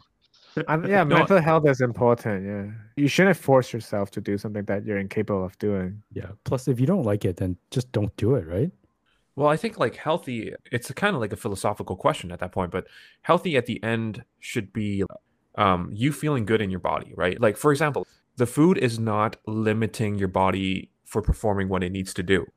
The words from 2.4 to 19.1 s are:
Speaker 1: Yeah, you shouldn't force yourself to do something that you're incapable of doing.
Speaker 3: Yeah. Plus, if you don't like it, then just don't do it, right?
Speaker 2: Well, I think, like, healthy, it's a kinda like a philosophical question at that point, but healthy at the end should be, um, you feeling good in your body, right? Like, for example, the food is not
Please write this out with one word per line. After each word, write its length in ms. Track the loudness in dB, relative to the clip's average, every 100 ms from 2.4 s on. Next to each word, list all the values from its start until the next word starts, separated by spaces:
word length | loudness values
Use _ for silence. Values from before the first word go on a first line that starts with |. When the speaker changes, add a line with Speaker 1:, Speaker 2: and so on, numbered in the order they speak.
| -4
Speaker 1:
Yeah, 280 | -6 -8 -12 -10 0
you 60 | 2
shouldn't 300 | 4 4 4
force 340 | 4 4 4
yourself 400 | -4 -4 -4 -4
to 100 | -6
do 160 | -4 -4
something 280 | -4 -6 -4
that 200 | -4 -2
you're 120 | -4
incapable 460 | -2 -4 -2 -2 -4
of 120 | -4
doing. 440 | -2 -2 -4 -8 -12
Speaker 3:
Yeah. 200 | -12 -12 -10
Plus, 240 | -4 -2 0
if 120 | 0
you 60 | 2
don't 180 | 2
like 200 | 0 0 -2
it, 120 | -2
then 200 | -4 -4 -6
just 200 | -6 -2
don't 240 | -2 -2 0
do 180 | 0 0
it, 100 | 0
right? 220 | -2 -2 -4 _ _ _ _ _ 0
Speaker 2:
Well, 120 | 2
I 80 | 2
think, 240 | -2 -2
like, 160 | -4 -2
healthy, 580 | -4 -4 -4 -8 -8 -12 -6
it's 180 | -6 -6
a 40 |
kinda 240 | -2 -2 0
like 140 | -4
a 60 | -4
philosophical 580 | -6 -2 -2 -2 -6 -2
question 360 | 0 0 -6
at 80 | -8
that 120 | -6
point, 180 | -4 -2
but 140 | -4 -8 -16 -20 _
healthy 340 | 0 2 2 0
at 100 | 0
the 160 | -4
end 420 | -2 -4 -4 -10 -16 _
should 340 | -8 -6 -6
be, 300 | -4 -2 -2 -4 -6 _ _ _ 0
um, 340 | 2 2 -2
you 180 | -2 -2
feeling 340 | -2 -2 -2 2
good 160 | 0
in 80 | 0
your 120 | -2
body, 320 | -2 -2 -4 -2
right? 240 | -2 2
Like, 160 | 2 4
for 160 | 2
example, 340 | 4 2 -2 -6 _ _ -2
the 100 | 0
food 320 | 4 4 6
is 220 | 2 0
not 380 | -2